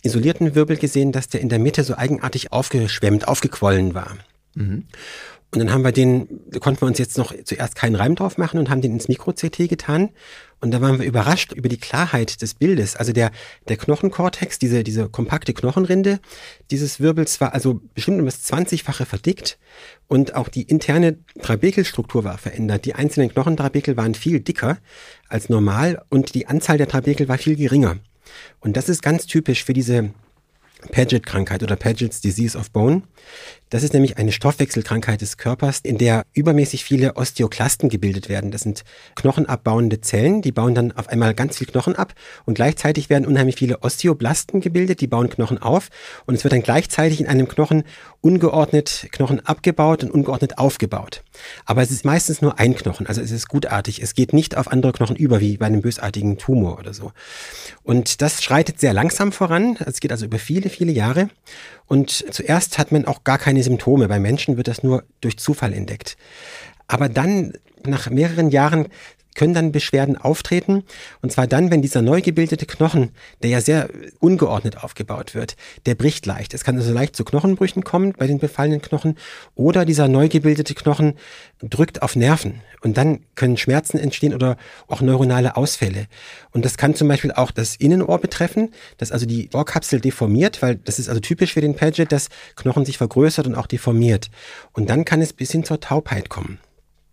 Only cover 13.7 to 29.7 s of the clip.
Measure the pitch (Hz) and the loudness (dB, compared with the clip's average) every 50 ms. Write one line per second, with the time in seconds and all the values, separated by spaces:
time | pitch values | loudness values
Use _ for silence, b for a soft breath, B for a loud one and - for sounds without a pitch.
13.7 | 127 - - - 147 - - 196 - - 175 180 - - 185 - - - - 120 | -6 -2 0 0 0 0 0 -2 0 0 -2 -2 -2 -4 -6 -8 -4 -4 -2 0
14.7 | 120 120 110 110 107 113 110 107 - - 117 - 147 151 - - 113 - - 127 | 0 0 0 -2 -2 -2 -4 -4 -4 -6 -4 -2 -4 -2 -2 -4 -4 -2 -2 0
15.7 | 131 190 190 175 185 190 196 196 196 190 B B B B B B B B B - | 0 0 2 2 2 2 2 2 0 -2 B B B B B B B B B -6
16.7 | 139 139 147 139 - - 135 160 160 160 156 - - - 143 - - - 127 131 | -4 -4 -2 -4 -2 2 2 2 2 2 0 -2 -2 -2 -2 -2 -2 0 0 0
17.7 | 123 - - - _ - - - 196 185 156 131 123 - - - 143 151 180 - | 0 -2 -6 -10 _ -4 -2 0 0 2 0 0 -2 -6 -6 -4 -2 -2 -2 -2
18.7 | 180 156 - - 139 - 123 - - 95 - 170 190 - - - - B B B | -4 -4 -4 -6 -6 -6 -6 -6 -6 -4 -2 -2 -4 -2 -6 -10 -10 B B B
19.7 | B B B B B B B _ 143 131 139 - - 139 123 - - - 143 - | B B B B B B B _ 2 2 2 2 -2 -4 -6 -4 -6 -8 -2 0
20.7 | 156 151 - - 143 165 175 165 156 - _ _ _ - - - 113 107 151 185 | 0 0 2 2 2 4 4 2 2 -2 _ _ _ -8 -4 -2 0 2 2 2
21.7 | 190 202 190 - - - 113 - - 120 107 95 87 - - 113 - - 110 104 | 2 2 0 0 -4 -6 -6 -2 -2 -2 -2 -4 -6 -8 -10 -10 -6 -4 -2 -2
22.7 | 104 101 - 131 - - 143 147 - 151 135 113 - 135 131 165 160 147 139 135 | -2 -2 -2 -4 -4 -2 -2 0 2 0 0 0 0 0 0 0 0 0 -2 -2
23.7 | - 143 147 147 131 117 110 113 110 - - 165 170 135 104 - - - - 120 | -2 -2 -2 -2 -2 0 -2 -2 -2 -2 -2 0 0 0 -2 -4 -4 -4 -2 -4
24.7 | 165 - B B B B B B B B B B - 110 - - 117 107 104 101 | -4 -4 B B B B B B B B B B -6 -6 -2 0 2 2 2 2
25.7 | 98 113 147 175 175 - - _ 143 135 135 - - - - - 131 165 - - | 2 2 0 0 0 -4 -4 _ 0 0 0 0 -2 -6 -4 -2 -2 -2 0 2
26.7 | 160 147 143 143 - 135 127 147 143 135 143 135 127 127 - 156 156 147 147 120 | 2 2 2 0 -2 0 0 0 0 0 0 0 -2 -2 0 -2 0 0 0 2
27.7 | 131 143 131 95 85 98 - _ B B B B B B B B B B - 110 | 4 4 4 2 0 -4 -10 _ B B B B B B B B B B -4 -4
28.7 | 104 131 127 - 175 - - 143 160 170 - - - 160 156 - 127 - - - | -2 -2 -2 -2 -2 -2 0 0 0 0 -2 -2 -2 0 0 0 -2 -2 -2 -2